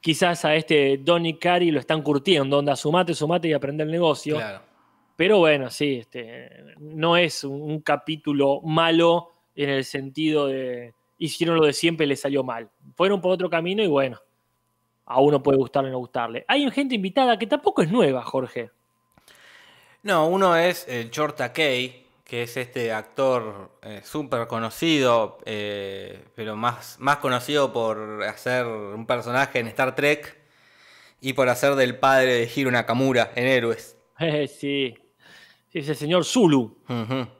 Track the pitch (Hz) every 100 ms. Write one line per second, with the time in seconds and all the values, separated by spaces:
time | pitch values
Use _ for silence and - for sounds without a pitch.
0 | - 156 180 170 156 156 160 156 139 139
1 | 135 170 165 160 175 180 175 147 - 156
2 | 143 143 135 170 135 143 143 131 151 170
3 | 175 156 151 175 165 147 139 147 156 170
4 | 170 139 147 151 110 98 _ _ _ _
5 | _ _ 175 214 160 147 127 - 147 131
6 | 113 127 113 123 127 131 143 - 151 156
7 | 160 170 175 - 139 139 151 151 151 147
8 | - 156 151 143 139 139 160 156 165 165
9 | 170 170 165 _ _ - 143 139 131 139
10 | 135 131 156 151 143 135 131 123 120 _
11 | _ _ 160 - 165 165 151 139 165 165
12 | 143 135 139 139 127 117 117 _ 139 -
13 | 185 202 180 185 180 165 170 196 208 143
14 | 135 117 _ _ _ _ _ _ _ _
15 | - 127 143 147 135 135 123 143 135 127
16 | 123 127 117 117 - 269 285 - 277 247
17 | 190 226 262 220 226 294 403 - 165 226
18 | 160 127 113 135 123 123 113 _ _ _
19 | _ _ _ - - - - _ _ _
20 | 208 180 156 190 190 165 175 175 - 123
21 | 117 143 151 147 123 123 156 127 127 -
22 | _ _ _ 120 120 131 120 131 117 107
23 | 107 - 135 123 110 101 95 _ - 107
24 | - 156 139 120 117 113 113 - 165 156
25 | 127 117 104 - - 107 104 104 98 98
26 | 95 95 - - 110 107 120 117 - -
27 | 135 143 139 127 123 147 135 113 113 107
28 | 107 107 104 104 127 127 120 110 104 104
29 | 113 123 113 123 139 127 117 - 131 127
30 | 143 151 - - _ _ _ _ - -
31 | - _ 131 131 127 117 143 139 123 120
32 | 135 135 131 120 117 139 135 120 110 120
33 | 135 123 110 - 127 127 117 110 - _
34 | _ _ 160 151 139 - 143 143 131 113
35 | _ _ _ - - _ _ 170 143 147
36 | 147 180 160 254 190 139 113 _ - 120
37 | 113 131 120 -